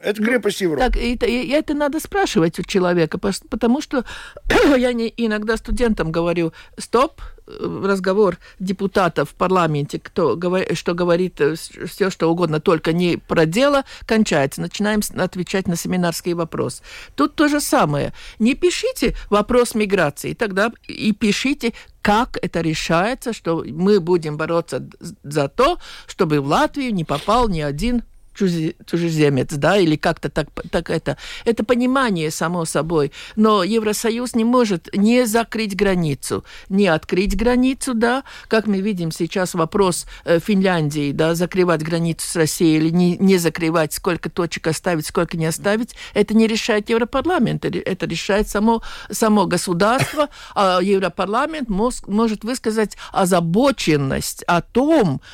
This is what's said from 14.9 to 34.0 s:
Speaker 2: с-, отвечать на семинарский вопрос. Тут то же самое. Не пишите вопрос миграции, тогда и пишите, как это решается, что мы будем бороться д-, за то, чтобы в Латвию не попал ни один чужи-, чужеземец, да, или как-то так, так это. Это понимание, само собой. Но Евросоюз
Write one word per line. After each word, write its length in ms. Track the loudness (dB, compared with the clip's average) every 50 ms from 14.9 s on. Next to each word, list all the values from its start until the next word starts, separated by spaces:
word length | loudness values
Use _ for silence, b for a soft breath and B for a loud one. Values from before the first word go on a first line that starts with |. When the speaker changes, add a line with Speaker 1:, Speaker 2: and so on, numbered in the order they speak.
| 0 0 -2
Speaker 2:
с-, 80 | -4 -4
отвечать 560 | -2 -4 -2 -4 -6 -6 -4 -4 -2 -2 -2
на 80 | -2
семинарский 560 | -4 -4 -4 -2 0 0 0 -2 -4 -4 -4 -4
вопрос. 500 | -4 -4 -4 -4 -4 -4 -4 -6 -10 -14 B B B B B B
Тут 200 | -2 -2 0 0
то 100 | 2 2 2
же 120 | 2 0
самое. 520 | 0 2 2 2 2 2 2 0 -2 -4 -6 B B B B B
Не 140 | 0 0 2
пишите 600 | 2 0 0 0 0 -4 -4 -2 -2 -2 -2 -2 B B B
вопрос 440 | 0 2 2 2 2 2 2 2 0
миграции, 580 | -2 -2 0 2 2 2 0 0 -4 -8 -8 -6
тогда 380 | -4 -4 -4 0 0 0 0 -2 -6 _ -16
и 240 | -10 -4 -2 -2 0
пишите, 600 | 2 2 0 0 0 0 -2 -2 -2 -2 -4 -6 B B B B _ 0
как 360 | 2 2 2 2 0 -2 -6 -6
это 180 | -4 -4 -2 -2
решается, 680 | -2 -2 -2 -2 0 2 2 2 0 -2 -4 -6 -8 -8
что 320 | -6 -4 -4 -2 -2 -4 -6
мы 320 | -4 0 2 4 4 4
будем 360 | 4 4 2 2 0 -2 -4
бороться 420 | -4 -2 0 0 0 -2 -2 -6 -8
д-, 160 | -8 -10 -16 -16 -16 -16 -16 -16 -12
за 260 | -6 -2 -2 -2 0
то, 300 | 0 2 2 2 2 -2 B B B B B
чтобы 340 | B -4 -2 0 2 2 0
в 60 | 0
Латвию 460 | 2 2 2 2 0 -2 -4 -4 -2 -2
не 100 | -2 -2
попал 440 | -2 -4 -4 0 0 2 2 2 2
ни 120 | 0 -2
один 420 | -4 -4 -4 -4 -2 -2 -2 -2 -4 -6 -14 -20 -20 -14 -6 -2
чужи-, 360 | 0 0 0 0 -2 -4 -6 -8 -8
чужеземец, 640 | -4 -2 -2 0 0 2 2 4 4 4 2 0 -2 -2
да, 220 | 0 2 2 4 4
или 180 | 4 2 2
как-то 320 | 2 0 -2 -2 -2 -4 -6
так, 200 | -4 -4 -6 -6 -6 -14 -8 -6
так 200 | -4 -4 -4 -2
это. 260 | -4 -4 -4 -4 -6 B B B B B B
Это 200 | -2 -2 0 0
понимание, 640 | 0 0 2 2 0 2 2 0 0 0 0 -2 -4
само 340 | -4 -2 -4 -2 -2 -4 -4
собой. 480 | -2 -2 -2 -2 0 0 0 0 0 -4 B B B B
Но 280 | 2 4 4 4 4 2
Евросоюз 680 | 2 0 0 0 0 -2 -2